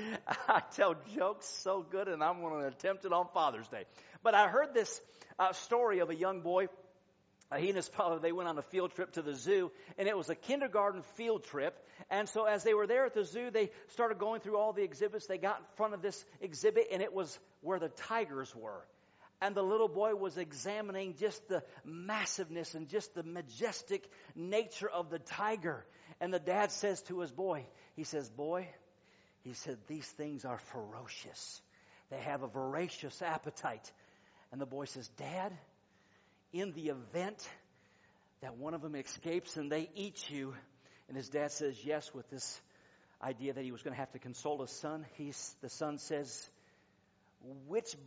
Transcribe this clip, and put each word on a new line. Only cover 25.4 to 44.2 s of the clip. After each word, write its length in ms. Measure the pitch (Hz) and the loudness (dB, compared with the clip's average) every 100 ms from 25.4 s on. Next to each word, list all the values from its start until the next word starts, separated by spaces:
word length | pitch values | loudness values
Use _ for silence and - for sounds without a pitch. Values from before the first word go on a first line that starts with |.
| 208 220 170 127 - - - - | 0 0 -2 -4 -8 -20 -20 -6
And 140 | 180 | -2
the 60 | 180 | 0
dad 320 | 160 196 208 | 2 2 2
says 320 | - 202 185 | 2 0 0
to 160 | - 180 | -2 -4
his 120 | 160 | -4
boy, 360 | 123 190 151 117 - - - | -2 0 0 -4 -16 -16 -10
he 100 | 151 | -6
says, 220 | 151 120 | -4 -6
"Boy," 460 | 113 151 180 175 - - _ _ - _ _ | -4 -2 -2 -4 -12 -20 _ _ -20 _ _
he 100 | 127 | -14
said, 320 | 117 151 120 101 | -10 -8 -8 -8
"these 240 | 156 131 | -10 -8
things 320 | - 151 139 131 | -8 -6 -6 -4
are 120 | 120 | -6
ferocious. 1040 | - 123 104 117 120 - - - - - - _ - - - | -6 -10 -10 -10 -12 -14 -14 -12 -12 -14 -18 _ -20 -20 -12
They 100 | 135 | -8
have 220 | 147 143 | -4 -4
a 60 | 131 | -4
voracious 760 | 135 131 147 175 - 143 - | -4 -2 -2 -2 -4 -10 -6
appetite." 680 | 170 156 151 - 151 113 - - - _ _ - - | -4 -2 -4 -6 -6 -6 -10 -20 -20 _ _ -20 -14
And 80 | 131 | -8
the 60 | 135 | -6
boy 200 | 135 139 | -6 -6
says, 220 | 135 113 | -8 -12
"Dad, 460 | - 139 185 190 170 - _ _ _ _ _ _ _ _ | -12 -8 -4 -6 -8 -18 _ _ _ _ _ _ _ _
in 180 | 170 202 | -4 -4
the 160 | 156 156 | -2 -4
event 600 | 131 110 175 190 214 - - _ _ _ _ _ _ _ _ | -4 -4 -4 -4 -6 -12 -16 _ _ _ _ _ _ _ _
that 160 | 131 120 | -12 -8
one 160 | 147 | -6
of 80 | 160 | -6
them 140 | 151 143 | -6 -8
escapes 640 | - - 165 175 175 156 | -8 -8 -2 -2 -2 -6
and 140 | 143 | -2
they 180 | 156 165 202 | -2 -2 -6
eat 340 | 196 - - | -8 -8 -8
you," 260 | 143 135 117 - _ - - - | -6 -6 -8 -16 _ -20 -20 -12
and 100 | 135 | -10
his 120 | 120 | -4
dad 220 | 147 147 | -2 -2
says, 320 | - 143 113 | 0 -2 -2
yes, 300 | 127 151 - | -2 -4 -4
with 160 | 131 - | -12 -12
this 320 | 135 - - - - - - _ - | -8 -8 -10 -16 -20 -20 -20 _ -8
idea 320 | 131 117 139 | -6 -4 -4
that 100 | 135 | -4
he 80 | 131 | -6
was 120 | 117 | -6
gonna 120 | 147 127 | -6 -6
have 160 | 135 | -6
to 80 | |
console 420 | 131 | -8